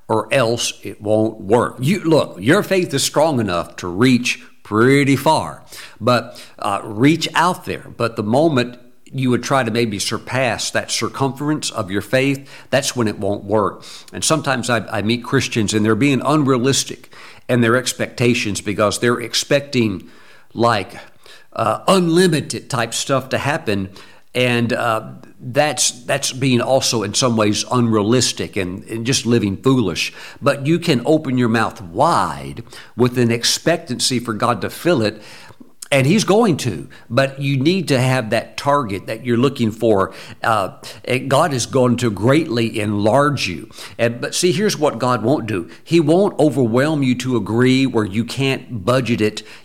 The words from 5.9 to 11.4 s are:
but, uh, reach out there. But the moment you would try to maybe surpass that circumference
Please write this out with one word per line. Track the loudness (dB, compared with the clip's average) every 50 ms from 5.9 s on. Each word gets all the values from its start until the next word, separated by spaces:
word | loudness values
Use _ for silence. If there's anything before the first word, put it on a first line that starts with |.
| -14 -4
but, | 0 2 2 2 0 -4 -12 -18 -20 -20 -14 -8
uh, | -4 -4 -4 -4 -4
reach | -6 -2 2 4 4 4 4 0 -2 0
out | 2 2 2 0 -2 -6
there. | -8 -8 -8 -8 -14 -6
But | -4 -4 -4 -2
the | -4 -2
moment | 0 2 2 2 2 2 2 0 -2 -6 -14 -20 -20 -20 -20 -20 -12 -8
you | -4 0 0
would | 0 0 0
try | 0 0 0 0
to | 0
maybe | 0 0 -2 -2 -2 -4
surpass | -6 -6 -6 -6 -8 -6 -4 -2 -2 -2 -2 -4 -6 -4
that | -4 -4 -4 -4
circumference | -6 -4 -4 -6 -2 -2 -2 -2 -2 -4